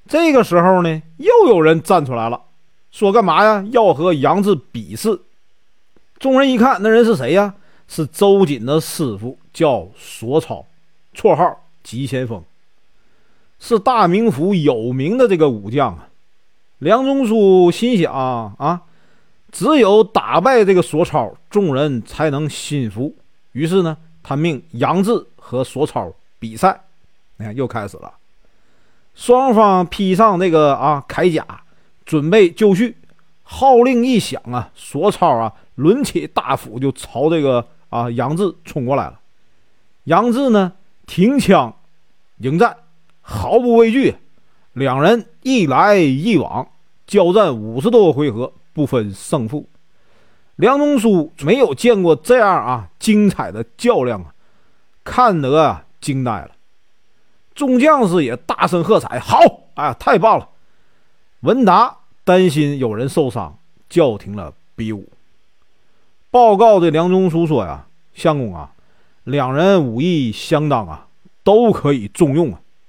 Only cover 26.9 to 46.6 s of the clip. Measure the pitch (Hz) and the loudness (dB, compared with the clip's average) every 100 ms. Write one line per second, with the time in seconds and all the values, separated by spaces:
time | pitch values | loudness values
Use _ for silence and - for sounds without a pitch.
26.9 | - - _ _ - 110 113 123 120 101 | -20 -20 _ _ -16 -12 -8 -6 -6 -10
27.9 | - - - - - - _ - - - | -14 -20 -20 -20 -20 -20 _ -20 -20 -20
28.9 | - _ - - 247 269 220 214 185 175 | -20 _ -12 2 2 4 2 4 2 -2
29.9 | - 190 185 220 180 185 160 151 135 135 | -4 -2 2 2 2 0 2 2 2 -2
30.9 | 147 - - 180 156 - - - _ _ | -2 -6 -2 -2 -2 -8 -16 -20 _ _
31.9 | _ - 156 147 214 180 170 214 185 233 | _ -6 -4 0 2 2 2 2 2 -2
32.9 | - - - - _ _ - 269 247 247 | -6 -20 -20 -20 _ _ -2 4 4 4
33.9 | 240 254 233 - 131 - 123 - - - | 2 0 0 -2 -10 -10 -10 -10 -16 -14
34.9 | 143 196 - 175 120 110 - - - 147 | -4 -4 0 0 0 -2 -8 -20 -2 0
35.9 | 247 262 175 147 - - 139 127 110 135 | 0 -2 -6 -6 -8 -4 -6 -6 -6 -6
36.9 | 131 - 117 151 170 139 123 117 - - | -6 -12 -4 -2 0 0 -2 -4 -14 -12
37.9 | 117 120 117 120 160 196 - - 151 123 | -8 -6 -6 -6 -4 -4 -6 -12 -8 -4
38.9 | 135 78 - - _ - - _ _ _ | -4 -6 -12 -20 _ -20 -20 _ _ _
39.9 | _ - 170 240 233 277 214 185 - - | _ -2 0 0 0 0 2 0 -6 -20
40.9 | - - - 202 277 - 180 120 - - | -20 -12 0 2 2 2 2 2 -8 -20
41.9 | - - - - - 120 160 233 - - | -20 -20 -20 -20 -10 -6 0 0 -2 -16
42.9 | - - _ - 107 120 226 247 233 226 | -20 -20 _ -14 -8 -2 0 2 4 4
43.9 | 247 220 - - - - - - 123 135 | 2 0 -2 -14 -20 -20 -20 -20 -6 -4
44.9 | 131 156 233 - - 254 262 156 131 196 | 0 2 2 -2 -10 -2 0 2 2 4
45.9 | 202 151 131 190 185 104 110 | 4 2 0 0 0 -2 -8